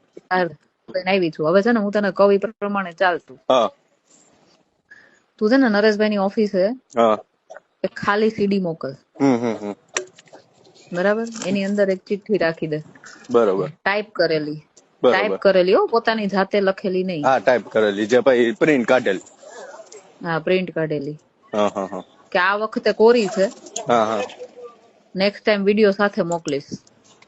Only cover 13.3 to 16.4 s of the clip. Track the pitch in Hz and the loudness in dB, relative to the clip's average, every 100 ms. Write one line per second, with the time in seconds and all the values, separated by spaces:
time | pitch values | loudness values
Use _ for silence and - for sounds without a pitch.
13.3 | 120 110 95 92 - 196 208 208 - 165 | 2 2 0 -4 -4 -4 -4 -6 -2 0
14.3 | 156 151 151 - - _ _ 127 185 208 | 0 -4 -10 -14 -20 _ _ 2 2 0
15.3 | 190 196 185 180 247 403 233 233 220 202 | 0 2 4 4 2 2 0 0 -2 -2
16.3 | 190 | -2